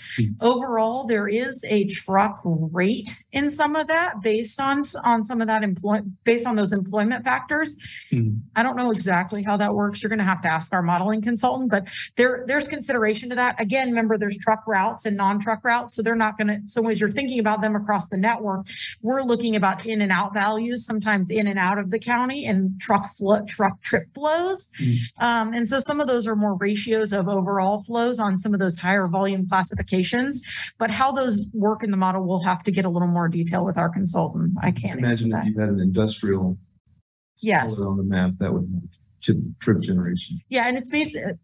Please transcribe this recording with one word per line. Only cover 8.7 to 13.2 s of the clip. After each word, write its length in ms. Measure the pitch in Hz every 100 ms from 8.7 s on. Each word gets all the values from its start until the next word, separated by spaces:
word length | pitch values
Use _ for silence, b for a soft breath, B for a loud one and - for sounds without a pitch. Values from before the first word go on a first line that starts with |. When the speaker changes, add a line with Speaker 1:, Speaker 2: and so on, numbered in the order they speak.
| 247
Speaker 2:
know 140 | 247
exactly 520 | 214 190 175 185 208
how 140 | 202 202
that 180 | 208 208
works. 260 | 208 202
You're 80 | 214
gonna 140 | 220
have 180 | 190 180
to 40 | 170
ask 240 | 160 165
our 100 | 185
modeling 400 | 170 175 190 220
consultant, 480 | 214 233 247 262 254
but 200 | 196 190 B B -
there, 300 | 254 247 247
there's 200 | 285 285
consideration 600 | 302 226 247 214 214